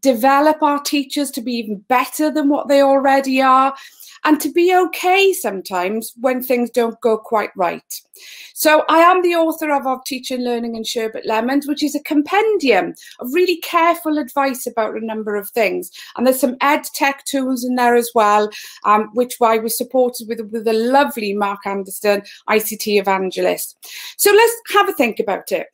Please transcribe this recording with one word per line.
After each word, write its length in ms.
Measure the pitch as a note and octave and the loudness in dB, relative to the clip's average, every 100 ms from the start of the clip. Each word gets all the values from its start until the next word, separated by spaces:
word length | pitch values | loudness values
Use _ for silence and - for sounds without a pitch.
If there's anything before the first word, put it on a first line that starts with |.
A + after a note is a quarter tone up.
develop 600 | C4+ A#3 C4 C#4 D4+ D4+ | 2 2 2 4 4 2
our 180 | D4+ C#4+ | 0 0
teachers 480 | C#4 D4 C4+ D4 C4+ | -2 -4 -2 -4 -6
to 100 | - | -6
be 120 | A3+ | -6
even 260 | A#3+ G#3+ G3 | -6 -6 -10
better 500 | _ B3 C#4 - D#4 | _ -2 0 -2 -2
than 200 | C#4+ C#4 | 0 0
what 180 | C#4+ - | 0 2
they 160 | C#4 | 4
already 580 | C#4 C4+ C#4 C4+ C4+ C4 | 4 4 4 2 2 0
are, 320 | C4 C4 C4+ C#4 - _ - - D#4 | 4 4 2 -2 -20 _ -20 -4 0
and 160 | D4+ | 2
to 100 | D#4 | 2
be 240 | E4+ F4 F4+ | 2 4 4
okay 560 | F4+ - F4+ F#4+ G4 | 2 -2 0 4 4
sometimes 800 | F#4 A3 G3 F3 F#3 F#3 A3 A3+ - | 2 -4 -6 -6 -4 -2 -4 -8 -4
when 240 | B3+ B3+ | -2 -2
things 260 | B3 B3 A#3+ | -2 -2 0
don't 300 | - A3+ A3+ | -2 -2 -2
go 180 | A#3 A3 | -2 -2
quite 340 | - A3 - - | -2 -2 -2 -2
right. 460 | F3 E3 _ - _ - - - - | -2 -2 _ -18 _ -20 -20 -20 -20
So 300 | - D#4 D4+ - | -2 2 4 4
I 100 | D#4+ | 4
am 220 | E4+ F#4 | 6 4
the 140 | F4 E4+ | 2 2
author 360 | E4 D#4+ D4+ | 0 -2 -2
of 160 | C#4+ C4 | -2 -2
Of 160 | C4 | -6
Teaching, 380 | - B3+ B3+ B3+ | -6 -10 -6 -6
Learning 340 | B3 A#3+ A#3 A3+ | -4 -4 -6 -8
and 100 | A3 | -8
Sherbet 400 | A#3+ A3 - - | -6 -6 -6 -4
Lemons, 400 | A3 A#3+ C#4 C#4+ | -2 0 -2 -2
which 160 | D4 | -4
is 140 | D4 C#4+ | -2 -4
a 80 | |
compendium 920 | - D4+ D4 F#4+ A4 G4+ C#4+ G3 F3 - - - | -2 -2 2 2 2 2 4 2 2 -8 -20 -14
of 120 | B3 | -4
really 220 | D4+ F4+ E4+ | 0 2 0
careful 560 | - E4+ E4+ E4+ D#4+ D4+ | -2 2 2 2 -2 -4
advice 500 | B3 - C#4 B3+ B3 | -2 -2 -2 -2 -6
about 300 | A#3+ A3 A3 | -4 -4 -6
a 80 | A3 | -8
number 320 | A3 G#3+ G#3 | -8 -4 -6
of 120 | G3 | -6
things. 380 | - G3+ F3+ F#3 - - - | 0 0 0 -8 -16 -16 -2
And 100 | B3 | 0
there's 140 | C4 | 2
some 160 | C4+ B3+ | 0 0
ed 240 | C#4 D4+ - | 0 0 -2
tech 300 | - C#4+ C#4 | -2 -2 -2
tools 400 | - C#4 C4 C4 | -6 -4 -2 -4
in 120 | B3 B3 | -2 0
there 200 | A#3+ A#3+ | 4 2
as 160 | A#3 | 2
well, 360 | A#3+ G#3 G#3 G#3+ - - - | 2 4 4 0 -6 -18 -6
um, 260 | - G#3+ G#3+ | 2 2 2
which 240 | A3+ B3 - | -4 -4 0
I 160 | A#3 A3+ | 2 2
was 200 | A3+ - | -2 -6
supported 500 | B3+ C4 B3 B3 A3 | -2 0 0 -2 -10
with, 140 | A3+ G#3+ | -10 -8
with 140 | A3+ G#3+ | -6 -2
the 80 | |
lovely 600 | A3 A#3 C4+ C#4 A#3 G#3 | 0 2 2 2 -2 -4
Mark 320 | G3+ G3+ G3+ G3+ | -2 -4 -4 -6
Anderson, 580 | G3 F#3+ - G#3 G3+ G3+ - - | -6 -8 -4 0 0 -4 -18 -2
I 80 | G#3+ | -2
C 180 | G#3+ G#3+ | -2 -8
T 220 | - G3+ | -2 0
evangelist. 800 | G3 F#3+ F#3+ F#3 F3+ E3+ - - - - - - | 0 -2 -2 -2 -2 -2 -8 -16 -20 -16 -16 -2
So 160 | G4+ | 4
let's 280 | G4+ A#4 A#4 - | 6 4 2 0
have 160 | G#4 G4 | 2 2
a 40 | |
think 280 | - A#3+ - | 0 -2 -2
about 320 | G#3+ F#3 - | -4 -6 -4
it. 140 | F3 - | -6 -6